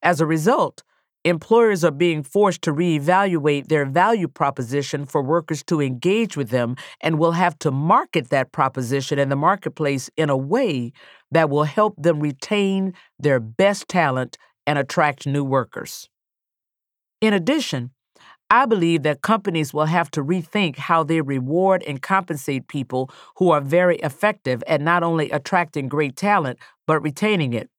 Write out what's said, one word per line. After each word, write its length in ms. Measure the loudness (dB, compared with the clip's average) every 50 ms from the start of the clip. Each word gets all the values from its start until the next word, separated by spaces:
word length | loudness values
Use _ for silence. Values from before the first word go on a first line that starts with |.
| 2
As 160 | 2 2 2
a 60 | 0
result, 560 | 0 0 0 2 2 2 2 0 -2 -4 -12 -20 _ _ _ _ _ _ _ _
employers 600 | 0 0 0 0 2 4 4 4 4 2 2 0
are 80 | 0 0
being 320 | 2 0 0 0 -2 -6
forced 360 | -4 0 2 2 2 2 -2 -4
to 100 | -4 -2
reevaluate 960 | 0 0 0 0 0 2 2 2 2 2 0 0 0 2 2 0 0 0 0
their 160 | 0 0 0
value 420 | 0 2 2 4 4 2 0 0
proposition 800 | -4 _ -2 -2 -2 -2 -4 -8 -4 -4 -4 -4 -4 -6 -8 -8
for 160 | -2 -2 -2 0
workers 400 | 0 0 -2 0 -2 -8 -8 -4
to 180 | -2 -2 0
engage 560 | 0 -2 -4 -2 0 0 2 2 0 -2 -2
with 120 | -6 -6 -2
them, 260 | 0 -2 0 -2 -4 -8 -10 -18 -18 _
and 200 | -2 -2 0 2
will 120 | 2 2 2
have 240 | 2 0 0 0 _
to 100 | -4 -2
market 600 | -2 0 0 2 2 2 2 0 -4 -4 -2 0
that 200 | 0 0 0 -2
proposition 720 | _ 0 0 0 0 -4 -6 -4 -4 -4 -2 -2 0 0
in 80 | 0 0
the 80 | 0
marketplace 760 | 0 2 0 0 0 -4 -10 -6 -4 -2 -2 -2 -4 -6 -8 _
in 120 | -2 0 0
a 80 | 0
way 560 | -2 -2 -2 -2 0 0 0 -2 -2 -4 -6 -10 _ -20 -20 -20 _ _ _
that 180 | 0 2 2 2
will 140 | 2 0 0
help 320 | 0 2 2 0 0 0
them 220 | 0 0 0 0 2
retain 760 | 0 -4 -4 -6 -6 -4 -2 0 0 0 0 0 -2 -4 -6 -10 -20 _ _
their 220 | _ 0 2 2 2
best 480 | 0 -4 -2 _ 2 2 2 0 -6
talent 500 | _ 0 0 2 2 0 -2 -4 -6 -8 -20 _ _ _ _ _
and 100 | -2 -2
attract 480 | -2 -2 -2 0 0 2 0 0 -4 -6
new 200 | -4 -2 -2 -2
workers. 640 | 0 0 0 0 -2 -8 -12 -12 -12 -14 -16 -18 _ _ _ _ _ _ _ _ _ _ _ _ _ _ _ _ _ _ _ _ _ _ _
In 120 | 0 2 2
addition, 600 | 2 2 2 0 0 0 -2 -6 -6 -6 -8 _ _ _ _ _ _ _ -20 -20 _ _ _
I 160 | 4 4 6
believe 380 | 4 2 2 4 2 2 2 2
that 180 | 0 0 0 0
companies 500 | 0 0 0 0 -2 -2 -2 -2 -2 0
will 140 | -2 0
have 240 | 2 2 0 0 0
to 140 | -2 -6 -2
rethink 520 | -2 -2 -2 -4 -4 -2 -2 -2 -2 -2
how 280 | -6 -2 0 2 2 2
they 160 | 2 0 0
reward 640 | 0 0 -2 -4 -2 -2 0 2 2 4 2 2 0
and 180 | -4 -8 -8 -4
compensate 640 | -2 -2 -2 -2 -2 -8 -8 -4 -4 -4 -4 -6
people 420 | _ -8 -8 -6 -4 -4 -4 -4 -4 -8 -20 -20 -20 _
who 140 | 0 2 4
are 100 | 4 2
very 380 | 2 2 2 4 4 4 2 0
effective 680 | -2 -6 -6 0 -2 -2 -2 -2 _ -4 -4 -4 -2
at 140 | -2 -2 0
not 240 | 2 2 0 2 2
only 260 | 0 0 0 -2 -2
attracting 560 | -4 -6 -4 0 0 0 0 0 _ -6 -6
great 300 | -4 -2 -2 -2 -2 -4
talent, 420 | -4 -2 0 0 2 0 -2 -6 -8 -14 -20 _ _ _ 0
but 120 | 0 0
retaining 520 | 0 -4 -4 -2 -2 0 0 0 0 0 -2
it 160 | -4 -6 -8 _